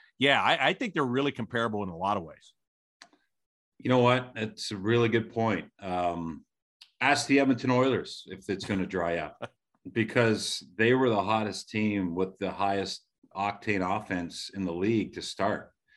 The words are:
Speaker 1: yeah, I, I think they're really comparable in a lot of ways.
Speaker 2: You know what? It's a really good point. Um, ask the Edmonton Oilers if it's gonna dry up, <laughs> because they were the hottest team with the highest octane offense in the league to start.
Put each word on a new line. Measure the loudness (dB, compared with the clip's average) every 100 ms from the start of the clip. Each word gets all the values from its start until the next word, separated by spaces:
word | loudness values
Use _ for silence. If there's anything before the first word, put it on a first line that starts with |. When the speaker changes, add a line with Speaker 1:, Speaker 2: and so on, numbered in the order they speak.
| _ _
Speaker 1:
yeah, | 2 4
I, | 4 2 2
I |
think | 0 -4
they're | -2
really | 0 0 0
comparable | -2 -4 -2 -2 -2
in | -6
a | -4
lot | -2 0
of |
ways. | -4 -14 -20 _ _ _ _ _ -20 _ _ _ _ _ _ _
Speaker 2:
You | 2
know | 4
what? | 6 4 0 -6
It's | -6 -6 -10
a | -4
really | 2 4 4
good | 2 0
point. | -2 0 -2 -6 _
Um, | -6 -2 0 -2 -6 -10 -16 _ _ _ -20 _
ask | 0 0 4
the | 4
Edmonton | 4 2 2
Oilers | 4 4 0 -4 -12 -14
if | -12 -6
it's | -6
gonna | -2 -4 -2
dry | -2 -2 -2
up, | -4 -10 -14 _ _
<laughs> | _ -6
because | -2 0 4 4 2 -2 -8 -10 2
they | 4
were | 4 4
the | 2
hottest | 2 0 0 -6 -6
team | -2 0 0 -2
with | -2 -4 -4
the | -6
highest | -2 -2 0 -4 -8 _ _ _
octane | -6 -4 -4 -2 0
offense | 0 -2 -4 -6 -6 -10 -12
in | -6
the | -6
league | -2 0 0 -2
to | -6
start. | -12 -4 -2 -2 -8 _ _